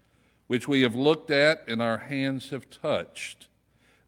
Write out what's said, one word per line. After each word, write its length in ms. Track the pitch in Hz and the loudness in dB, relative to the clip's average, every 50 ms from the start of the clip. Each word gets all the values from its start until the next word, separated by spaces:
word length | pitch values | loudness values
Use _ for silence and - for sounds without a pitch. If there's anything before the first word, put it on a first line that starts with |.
| _ _ _ _ _ _ _ _ _ | _ _ _ _ _ _ _ _ _
which 200 | - 120 127 - | -4 -4 -4 -2
we 160 | - 143 135 | 0 2 4
have 140 | 131 123 107 | 4 4 2
looked 340 | 120 135 151 165 160 - - | 2 2 2 2 2 0 0
at 320 | 147 139 143 151 160 156 - - | 2 4 4 4 4 2 -2 -6
and 140 | 117 113 | -4 -2
our 160 | 117 117 113 110 | -2 -2 -2 -4
hands 540 | - 127 143 139 135 135 135 131 - - | -6 -6 -6 -4 -2 -2 -4 -6 -8 -10
have 180 | 147 127 - - | -12 -12 -12 -14
touched, 800 | - - - 151 131 92 85 - - - - - - _ - _ _ _ _ _ _ _ _ _ _ _ _ | -18 -8 -4 -2 -2 -2 -4 -6 -12 -14 -14 -14 -14 _ -20 _ _ _ _ _ _ _ _ _ _ _ _